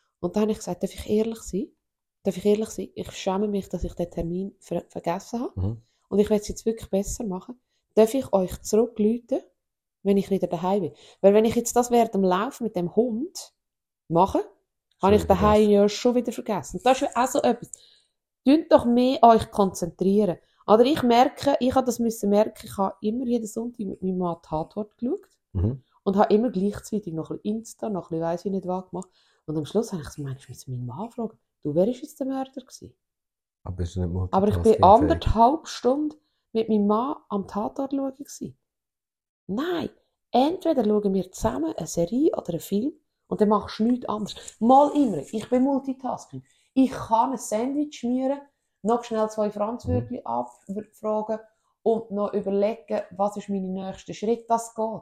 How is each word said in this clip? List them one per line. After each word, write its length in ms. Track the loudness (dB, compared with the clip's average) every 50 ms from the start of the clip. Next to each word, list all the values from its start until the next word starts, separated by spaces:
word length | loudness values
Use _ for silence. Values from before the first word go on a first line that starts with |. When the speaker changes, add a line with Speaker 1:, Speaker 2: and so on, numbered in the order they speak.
| _ _ _ -8
Speaker 1:
Und 140 | -6 -2 0
dann 80 | 0 2
habe 100 | 0 0
ich 40 |
gesagt, 240 | -4 -6 -8 -6 -4
darf 100 | -6 -6 -6
ich 140 | -8 -4
ehrlich 300 | 0 0 0 0 -2 -4 -10
sein? 260 | -10 -6 -6 -6 -6 -6 _ _ _ _ _ _ _ _ _ _ -4
Darf 140 | -4 -4
ich 80 | 0 2
ehrlich 240 | 2 2 2 0 -6
sein? 200 | -8 -12 -12 -12 -10
Ich 160 | -12 -12 -12
schäme 360 | -10 -8 -4 -4 -2 -2 -2
mich, 220 | -2 -4 -4 -6 -6
dass 140 | -8 -6 -6
ich 100 | -6 -6
den 140 | -6 -8 -6
Termin 460 | -6 -8 -6 -6 -6 -6 -8 -8 -12 _
ver-, 260 | -10 -8 -6 -6 -8 _
vergessen 520 | -12 -8 -6 -6 -6 -6 -8 -8 -8 -8
habe. 180 | -8 -6 -6 -4
Speaker 2:
Mhm. 220 | -4 -4 -6 -8 _ _ _ _ _ -2
Speaker 1:
Und 100 | 0 2
ich 100 | 2 2
will 80 | 2
es 100 | -2 -2
jetzt 180 | -4 -10 -6 -4
wirklich 240 | -4 -4 -6 -6 -4
besser 340 | -4 -4 -2 -4 -8 -8 -8
machen. 340 | -8 -8 -8 -10 -14 -20 _ _ _ _ _ _ _ 4
Darf 180 | 4 4 4 4
ich 180 | -2 -2 0 0
euch 280 | 0 0 0 -6 -10
zurückrufen, 800 | -6 0 2 2 2 2 0 0 2 2 2 0 -4 -4 -4 -4 -6 _ _ _ _ _ _ _ _ _ _ _ 0
wenn 140 | 2 2
ich 120 | 2 2 0
wieder 180 | -2 -2 -2
daheim 340 | -2 -4 -4 -2 0 0 0
bin? 120 | -2 -4 -8 -12 -20 -20 -4 4
Weil 120 | 4 6 6
wenn 120 | 6 6
ich 100 | 4 2
jetzt 200 | 0 -2 0 0
das 160 | 0 2 4
während 220 | 4 2 2 2 2
dem 100 | 0 2
Lauf 380 | 2 2 0 -2 -4 -6 -8
mit 140 | -8 -6 -4
dem 200 | -4 -4 -2 0
Hund 580 | 0 0 0 0 -4 -6 -8 -10 -14 -18 -18 _ _ _ _ _ _ _ _ _ _ _
mache, 320 | 0 4 4 4 4 2 -2 -4 -4 _ _ _ _ _ _ _ _ _ 0
habe 140 | 4 6 6
ich 60 | 6
Speaker 2:
Schon 60 | 6 4
wieder 60 | 2
Speaker 1:
daheim 160 | 4 4 4 6
Speaker 2:
vergessen. 160 | 6 6 6
Speaker 1:
ja 180 | 6 6 6 4
schon 260 | 2 0 0 0 2
wieder 160 | 0 -2 -4
vergessen. 480 | -6 -8 -6 -6 -6 -6 -6 -8 -8 0 2
Das 180 | 2 2 2
ist 80 | 0 -2 0
ja 100 | 0 -2
auch 40 |
so 140 | 0 0 0
etwas. 300 | 2 2 0 0 -4 -16 -20 _ -20 _ _ _ _ _ _ _ _ _ _ _ 4
Tönt 260 | 4 4 4 4 4
doch 140 | 4 4 4
mehr 340 | 4 2 2 2 2 4 6 8
euch 280 | 8 8 6 4 0
konzentrieren. 840 | 0 0 0 0 0 -4 -8 -8 -4 -2 0 2 2 2 2 0 -2 -6 _ _ _ _ 2
Oder 180 | 4 6 6 6
ich 180 | 6 4 2 4
merke, 540 | 4 6 6 6 4 2 -2 0 0 2 2
ich 160 | 2 2 2
habe 100 | 2 0
das 140 | 0 -2 -2
müssen 300 | -2 -2 -2 -2 0 2
merken, 360 | 4 4 2 2 -2 -14 -18
ich 120 | -10 -4
habe 180 | -2 -2 -2 -4 -4
immer 240 | -4 -4 -4 -2 -2
jeden 220 | -2 -2 -2 -2
Sonntag 380 | -4 -8 -8 -8 -8 -8 -8 -8
mit 160 | -8 -8 -6
meinem 160 | -4 -4 -2 -2
Mann 180 | -2 -4 -4 -6 _
Tatort 540 | -8 -6 -6 -6 -6 -8 -10 -10 -10 _
geschaut 300 | -8 -6 -6 -6 -6 -10 _ _ _ _ _
Speaker 2:
Mhm. 320 | -4 -2 -2 -2 -2 -4 _ _ _ _ -4
Speaker 1:
und 120 | 0 2
habe 160 | 2 4 4 4
immer 160 | 2 2 2
gleichzeitig 600 | -2 -2 -2 -2 -4 -6 -10 -6 -6 -6 -6 -6 -8
noch 180 | -8 -8 -8
ein 60 | -10 -8
bisschen 160 | -6 -6 -6
Insta, 320 | -8 -10 -14 -14 -10 -8 -8
noch 160 | -6 -8 -8
ein 40 | -6 -6 -4
bisschen 40 | -4
weiss 200 | -4 -4 -4 -6
ich 60 | -6
nicht 140 | -6 -6 -4
was 220 | -4 -6 -6 -8 -10
gemacht. 200 | -12 -12 -12 _ _ _ _ _ _ _ -10
Und 120 | -6 -4
am 80 | -4 -4
Schluss 260 | -2 -2 -2 -2 -2
habe 100 | -6 -10 -10
ich 60 | -12
so, 120 | -12 -10 -10
manchmal 240 | -10 -10 -12 -14 -20
müssen 220 | -20 -16 -12 -10
meinen 140 | -10 -8 -8
Mann 260 | -10 -10 -10 -12 -10
fragen, 260 | -8 -8 -8 -8 -10 _ _ _ _ _ -6
du, 120 | -2 0
wer 120 | 2 2
ist 140 | 0 0 -6
jetzt 180 | -10 -14 -10 -8
der 80 | -6
Mörder 240 | -6 -6 -6 -8 -10 -12 -18
gewesen? 340 | -20 _ -20 -20 -20 -20 _ _ _ _ _ _ _ _ _ _ _ _ _ _ -14
Speaker 2:
Aber 120 | -12 -8
bist 200 | -6 -6 -6 -4
du 100 | -4 -4
nicht 280 | -2 -2 -2 -2 0 0
Speaker 1:
Aber 140 | 0 2
ich 60 | 2 0
bin 60 | 2 4
Speaker 2:
multitaskingfähig? 200 | 4 4 6 8
Speaker 1:
anderthalb 840 | 8 8 8 6 4 0 0 0 0 4 4 4 4 4 0 -6
Stunden 480 | -10 -10 -2 0 0 0 0 -2 -6 -6 _ _ _ _ _ _ _ -4
mit 160 | -2 0 2
meinem 180 | 2 2 2
Mann 280 | 2 2 0 0 -4 -6 -10 _ -6
am 180 | -6 -6 -6
Tatort 440 | -6 -6 -6 -6 -6 -6 -6 -6 -4 -4
schauen 220 | -4 -4 -6 -8
gewesen. 420 | -12 -18 -18 -16 -14 -14 -14 -16 _ _ _ _ _ _ _ _ _ _ _ _ _ _ _ _ _ _
Nein, 420 | -8 -6 -4 -4 -4 -4 -4 -6 -8 -10 _ _ _ _ _ _ _
entweder 520 | 2 2 2 2 0 -2 -2 0 0 2 2
schauen 280 | 2 2 2 0 0 0
wir 180 | 0 -2 -4
zusammen 420 | -8 -4 -4 -4 -2 -2 -4 -6 -6
eine 100 | -6 -8
Serie 440 | -6 -2 -2 -2 0 0 2 2 2 0
oder 140 | -2 -6 -6
einen 80 | -8 -8
Film 320 | -4 -2 -2 -2 -2 -2 -6 _ _ _ _ _ _
und 140 | -6 0 0
dann 80 | 2 4
machst 300 | 2 2 0 -4 -4 -2
du 40 | 0
nichts 240 | 0 0 -2 -2
anderes. 280 | -6 -6 -6 -6 -10 -12 -14 -18 -14 -6 0
Mal 320 | 4 6 8 8 6 6 4
immer, 220 | 2 2 2 0 -4
ich 300 | -6 -6 -8 -8 -4 0
bin 140 | 2 2 2
Multitasking. 800 | 2 0 -2 -2 -6 -8 -8 -8 -8 -8 -8 -10 -14 -16 -18 -18 _ _ _ _ _ 2
Ich 180 | 2 2 2
kann 400 | 0 -6 -4 0 2 2 2 0 -2
ein 40 |
Sandwich 600 | -6 -6 -6 -4 -4 -2 -2 -2 -4 -4 -6 -6 -6
schmieren, 400 | -4 -2 -2 0 0 -2 -4 -4 -8 _ _ _ _ _ _ _
noch 220 | -2 -2 -2 -2 -2
schnell 260 | -4 -2 -2 -2 -2
zwei 200 | -2 -2 -4 -4
Franzwürstchen 640 | -2 -4 -6 -6 -6 -8 -4 -2 -2 -2 -4 -6 -10
Speaker 2:
Mhm. 80 | -10 -8
Speaker 1:
abfragen 1120 | -6 -6 -6 -6 -8 -12 _ _ -12 -10 -10 -12 _ _ -8 -6 -4 -4 -4 -4 -4 -8 -8 -10 _ _ _ _ _ _ _ 0
und 280 | 0 0 0 -2 -6
noch 220 | -6 -4 -4 -2 -4
überlegen, 680 | -4 -2 -2 0 0 0 0 -2 -4 -8 -6 -6 -6 -6 -6
was 260 | -4 -2 -2 -2 -2
ist 120 | -6 -8 -6
mein 240 | -6 -4 -4 -6 -6
nächster 400 | -8 -8 -10 -12 -14 -14 -14 -10
Schritt. 360 | -6 -2 -2 -2 -2 0 -2
Das 240 | -2 -2 -2 -6 -8
geht. 280 | -6 -6 -6 -6 -10